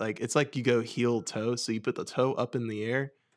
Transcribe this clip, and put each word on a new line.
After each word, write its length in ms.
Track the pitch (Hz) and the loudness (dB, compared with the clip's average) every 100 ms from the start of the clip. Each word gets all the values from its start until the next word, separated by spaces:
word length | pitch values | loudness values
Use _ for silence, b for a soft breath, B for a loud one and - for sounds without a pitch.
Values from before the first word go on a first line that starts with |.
like, 200 | 110 104 | -4 -2
it's 160 | 120 151 | 0 2
like 200 | 147 139 | 2 2
you 80 | |
go 180 | 123 120 | 4 4
heel 400 | 117 - 120 117 | 2 0 2 2
toe. 340 | - 110 110 120 | 0 -4 -2 -2
So 160 | - | -2
you 100 | 110 | -2
put 140 | 117 123 | -2 -4
the 100 | - | -4
toe 280 | - 131 | 0 2
up 220 | - 120 127 | 2 -2 -2
in 120 | 117 | -4
the 160 | 107 | -4
air 300 | 107 131 139 - _ | -2 -2 -2 -8 _